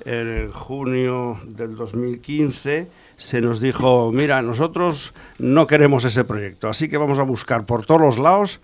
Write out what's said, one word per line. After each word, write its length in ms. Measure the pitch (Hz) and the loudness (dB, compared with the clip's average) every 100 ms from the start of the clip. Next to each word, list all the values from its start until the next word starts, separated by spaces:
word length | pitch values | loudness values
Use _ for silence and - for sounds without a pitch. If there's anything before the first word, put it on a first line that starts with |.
| - | -10
en 220 | 120 117 | -6 -6
el 240 | 113 107 | -6 -6
junio 840 | 98 - 135 139 127 127 123 123 113 - | -10 -12 -8 -4 -2 0 -2 -6 -8 -12
del 300 | 110 113 110 | -10 -10 -8
dos 180 | 113 | -8
mil 280 | 110 123 120 | -6 -6 -6
quince, 680 | - 147 147 123 139 151 170 _ _ _ | -6 -2 -2 -2 -4 -6 -6 _ _ _
se 220 | - 123 | -6 -2
nos 220 | 117 113 | 0 0
dijo, 500 | 131 123 127 123 117 | -2 0 4 4 4
"Mira, 300 | 120 147 135 | 0 2 0
nosotros 720 | 120 117 160 170 175 147 - - - - | 0 -2 -2 0 -2 -2 -8 -16 -20 -6
no 300 | 123 139 151 | 2 4 6
queremos 360 | 151 143 139 | 6 6 4
ese 220 | 120 110 120 | 2 0 0
proyecto, 420 | 104 101 90 110 | -4 -8 -8 -6
así 220 | 110 156 | -4 -4
que 80 | 147 | -2
vamos 200 | 147 139 | 0 0
a 40 | |
buscar 420 | 135 120 - 120 104 | 0 -2 -2 -4 0
por 200 | 117 101 | -4 4
todos 160 | 160 | 4
los 160 | 151 117 | 6 4
lados, 420 | 147 196 202 - | 4 4 2 -6